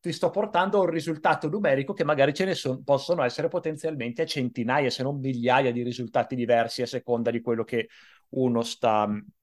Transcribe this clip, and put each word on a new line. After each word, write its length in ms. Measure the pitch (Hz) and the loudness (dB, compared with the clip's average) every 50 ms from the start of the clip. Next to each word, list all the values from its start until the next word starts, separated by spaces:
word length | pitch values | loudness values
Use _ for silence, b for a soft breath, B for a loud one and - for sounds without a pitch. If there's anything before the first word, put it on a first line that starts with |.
ti 120 | _ 175 160 | _ -8 -6
sto 180 | - - 170 | -2 -2 -2
portando 500 | - 190 208 202 - 175 180 196 196 202 | 0 0 -4 0 0 0 0 2 2 2
un 60 | 190 175 | 2 2
risultato 580 | 160 165 143 165 160 151 - 180 156 - - 160 | 0 -2 -4 -4 -6 0 2 2 2 2 0 -4
numerico 440 | 156 214 202 160 135 135 135 - - | -2 0 2 2 2 2 2 -4 -2
che 120 | - 160 | -2 0
magari 280 | 147 151 139 139 143 143 | 0 4 4 4 4 4
ce 100 | - 185 | 0 0
ne 100 | 196 180 | 0 0
son-, 300 | 139 - 143 127 135 - | -2 -2 -4 -4 -4 0
possono 380 | - 139 131 - - 175 170 139 | 2 2 2 2 0 0 2 2
essere 240 | 123 - - 147 165 | 0 0 -2 -4 -2
potenzialmente 720 | - 180 165 160 156 151 - 160 156 139 117 120 120 120 165 | -2 -2 -4 -4 -6 -4 -6 -6 -4 -4 -6 -6 -2 -4 -4
a 40 | |
centinaia, 640 | 160 - 147 127 123 120 - 120 113 127 147 143 127 | -4 -2 -2 -4 -4 -2 -4 0 0 2 2 2 0
se 120 | - - 127 | -2 -2 -4
non 160 | 135 143 143 | -4 -4 -4
migliaia 540 | 131 135 131 120 117 123 123 131 143 127 120 | -4 -4 -4 0 2 4 4 4 4 2 0
di 100 | 120 120 | 0 -4
risultati 540 | 123 120 - 123 110 - 135 120 - 131 | -4 -4 -6 -8 -2 0 -2 0 0 -2
diversi 460 | 127 120 113 120 117 117 117 - - 123 | -4 2 4 4 4 4 0 -2 -4 -6
a 40 | |
seconda 440 | 120 - 127 - - 120 117 117 120 | -4 -4 -8 -2 -2 0 0 0 0
di 100 | 113 117 | -2 -2
quello 240 | 117 123 117 113 113 | -2 -2 -2 -2 -2
che 240 | - - 117 110 B B B B B B B B _ | -2 -2 -4 -4 B B B B B B B B _
uno 320 | - 131 131 127 120 117 113 | -2 0 0 2 2 0 -2
sta 460 | 117 - - - 117 107 107 107 104 104 104 - - - _ | -2 -6 -2 0 2 2 2 2 0 -2 -6 -8 -14 -20 _